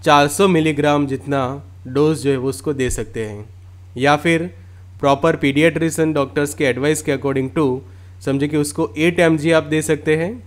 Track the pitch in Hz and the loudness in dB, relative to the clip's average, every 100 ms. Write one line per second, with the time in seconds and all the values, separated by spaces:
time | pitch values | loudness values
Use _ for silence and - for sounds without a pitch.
0 | - 147 147 - 196 170 156 147 147 147 | 4 4 4 2 2 4 2 0 0 2
1 | 143 135 - 139 127 139 - - - 127 | 0 -4 -4 -4 -2 -6 -14 -18 -6 0
2 | 151 156 127 139 131 131 - 139 127 - | 0 0 0 0 -2 -4 -6 -2 -2 -2
3 | 110 117 107 104 104 - - - - - | -6 -8 -8 -10 -14 -20 -20 -20 -18 -2
4 | 135 147 170 165 170 - - - - - | 2 2 2 0 -2 -10 -20 -20 -20 -2
5 | 139 139 165 156 143 139 160 156 165 160 | 0 2 2 0 0 2 2 2 -4 0
6 | 160 147 139 - 143 - 143 123 143 151 | 0 0 -2 -2 -4 -2 -2 0 0 -2
7 | - 139 139 135 131 143 143 127 - - | -2 -2 -2 -2 -2 0 0 -2 -8 -20
8 | - - - 139 147 147 147 - 160 - | -20 -10 -4 -2 0 0 -2 -2 -4 0
9 | 165 170 170 160 156 160 147 156 156 151 | 0 4 2 2 2 2 2 -2 0 -2
10 | 156 156 170 240 | 0 0 0 -6